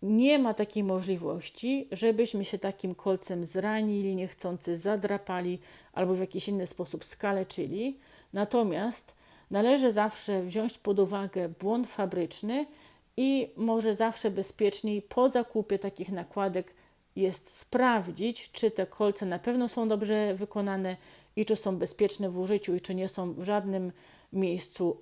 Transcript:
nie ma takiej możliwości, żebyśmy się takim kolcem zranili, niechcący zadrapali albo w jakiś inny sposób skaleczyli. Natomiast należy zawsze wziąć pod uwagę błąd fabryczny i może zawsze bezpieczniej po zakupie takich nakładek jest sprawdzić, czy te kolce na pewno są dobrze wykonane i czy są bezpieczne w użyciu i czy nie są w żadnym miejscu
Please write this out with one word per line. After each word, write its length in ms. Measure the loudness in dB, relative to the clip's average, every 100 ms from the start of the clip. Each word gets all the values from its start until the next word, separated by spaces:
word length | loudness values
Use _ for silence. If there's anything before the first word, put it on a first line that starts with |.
nie 360 | 2 6 6 6
ma 160 | 4
takiej 300 | 2 -2 0
możliwości, 1040 | 0 0 0 -2 -2 -6 -8 -6 -2 -2 -2
żebyśmy 520 | 0 2 4 2 0
się 140 | -2 -2
takim 360 | -4 -4 -6
kolcem 500 | -2 0 0 -2 -4
zranili, 720 | -4 -2 0 2 2 0 0 -2
niechcący 600 | -4 -6 -6 -4 -4 -2
zadrapali 840 | 0 0 0 -2 -2 -2 -2 -4 -8 -20 -8
albo 220 | -2 0
w 60 | 2
jakiś 280 | -2 -4 -2
inny 180 | -2 -4
sposób 380 | -6 -8 -8
skaleczyli. 920 | -10 -6 -2 -2 -2 -4 -4 -2 -4 -6 -14 -20 _
Natomiast 840 | -4 0 2 2 0 -2 -6 -12 -20 _ -20 -4
należy 420 | 2 4 6 4
zawsze 500 | 4 0 -2 -2 -2
wziąć 360 | 0 -2 -2 -2
pod 200 | 0 2
uwagę 500 | 2 0 -2 -2 -4
błąd 420 | -2 0 0 -2
fabryczny 760 | -2 -2 0 -2 -4 -4 -2 -4 -10 -20 -20 _ 0
i 320 | 2 2 0 -2
może 380 | 2 2 2
zawsze 360 | 2 0 0 -2
bezpieczniej 720 | -2 -4 0 0 2 -2 -4
po 260 | -2 4 4
zakupie 500 | 4 0 -2 0 -2
takich 340 | -2 -6 -6
nakładek 640 | -6 -6 -2 -2 -2 -6 -12 _ _ _ -2
jest 380 | 0 -2 -12 -16
sprawdzić, 920 | -2 2 4 4 0 -4 -4 -4 -10
czy 180 | -2 0
te 160 | 0 -2
kolce 400 | 0 0 0 -2
na 120 | -2
pewno 300 | 0 0 0
są 200 | 0 0
dobrze 460 | 0 2 2 0
wykonane 600 | -2 -4 -2 -2 -2 -2 -6 -12 -20 _ -2
i 80 |
czy 120 | 0 0
są 200 | 0 -2
bezpieczne 540 | -2 2 0 0 -4
w 80 | -2
użyciu 360 | 0 0 0
i 60 | -2
czy 140 | -2
nie 140 | -4 -4
są 240 | -4 -6
w 120 | -4
żadnym 480 | 0 0 0 -2 -4 -8 -20 -20 -6
miejscu 640 | -2 0 -2 -6 -2 0 2